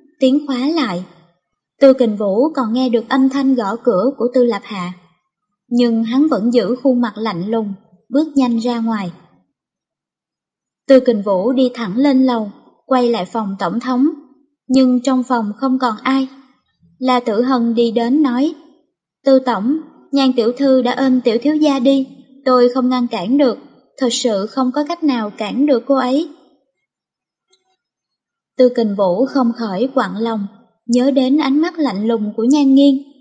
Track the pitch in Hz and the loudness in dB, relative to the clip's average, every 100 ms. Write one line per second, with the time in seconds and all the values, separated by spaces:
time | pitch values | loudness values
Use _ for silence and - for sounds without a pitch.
0 | _ - 262 285 294 247 277 339 233 180 | _ 0 2 2 -2 -4 -2 -2 -2 -6
1 | 185 - _ _ _ _ _ - 277 262 | -10 -20 _ _ _ _ _ 4 4 6
2 | 233 208 202 202 302 302 226 240 254 233 | 2 -2 -2 0 0 0 -4 -2 0 -2
3 | 226 269 262 269 269 247 196 233 254 185 | 0 0 2 2 0 0 -2 -2 0 0
4 | 240 285 240 254 240 208 - 202 180 180 | 0 -2 -2 0 0 -2 -6 -10 -10 -12
5 | _ _ _ _ _ _ - 240 240 226 | _ _ _ _ _ _ -4 0 2 0
6 | 220 254 311 226 226 240 190 247 262 247 | 0 0 2 2 0 0 0 -2 0 0
7 | 233 208 220 175 196 226 208 190 _ _ | 0 -4 -6 -6 -4 -4 -4 -10 _ _
8 | - 262 320 285 247 226 233 233 226 220 | -4 -2 0 0 0 0 -2 -2 -4 -4
9 | 180 - _ _ _ _ _ _ _ _ | -8 -12 _ _ _ _ _ _ _ _
10 | _ _ _ _ _ _ _ _ - 262 | _ _ _ _ _ _ _ _ 4 4
11 | 254 214 202 190 214 262 254 240 220 214 | 4 0 0 -2 0 0 -2 -2 -6 0
12 | 285 262 262 233 208 - _ _ - 254 | 2 4 2 0 -6 -12 _ _ -2 0
13 | 240 226 185 233 208 196 180 214 254 254 | 2 0 -4 -6 -6 -4 -4 -4 -4 0
14 | 294 330 - _ _ _ - 262 262 247 | 0 -2 -16 _ _ _ -2 2 2 2
15 | 247 254 247 247 208 208 269 262 254 214 | 0 -2 0 -2 -2 -4 -2 0 -2 -2
16 | 269 269 262 - _ _ _ _ _ - | -2 -2 -2 -10 _ _ _ _ _ -6
17 | 254 247 247 214 254 262 233 226 233 220 | 0 0 0 -2 0 0 0 0 0 0
18 | 233 285 285 240 302 - - _ _ _ | 0 0 0 0 -2 -4 -20 _ _ _
19 | _ _ - 262 254 208 226 320 - - | _ _ 2 2 2 -2 -2 -4 -6 -20
20 | - 277 269 247 220 247 277 262 240 - | -6 0 0 2 0 0 2 4 2 0
21 | 269 254 240 240 285 302 302 269 254 277 | 2 2 2 0 0 2 2 2 2 2
22 | 262 - - - - 254 247 254 254 254 | -2 -10 -20 -6 0 4 4 2 -2 0
23 | 240 214 180 277 269 - - _ _ - | -2 -4 -2 2 2 0 -12 _ _ -4
24 | 254 233 247 202 208 269 254 277 294 339 | -4 -2 -2 -2 -4 -4 -4 -2 -4 -2
25 | 302 247 208 - 208 208 294 240 - - | -2 -2 -4 -8 -6 -2 0 0 0 -2
26 | 247 277 330 - _ _ _ _ _ _ | 0 -2 -4 -12 _ _ _ _ _ _
27 | _ _ _ _ _ _ 762 740 _ _ | _ _ _ _ _ _ _ _ _ _
28 | _ _ _ _ _ - 254 240 220 202 | _ _ _ _ _ 2 2 2 -2 0
29 | 190 180 262 285 240 233 226 185 262 262 | 0 0 0 0 -2 -2 -6 -4 -2 -2
30 | 190 190 226 220 196 - _ _ - 247 | -4 -4 -4 -4 -8 -12 _ _ -2 0
31 | 262 269 262 294 277 285 339 339 277 190 | 2 0 2 0 0 0 -2 -2 -4 -2
32 | 220 226 208 208 233 302 269 269 285 269 | -2 -2 -4 -4 0 2 4 4 4 2
33 | - _ | -4 _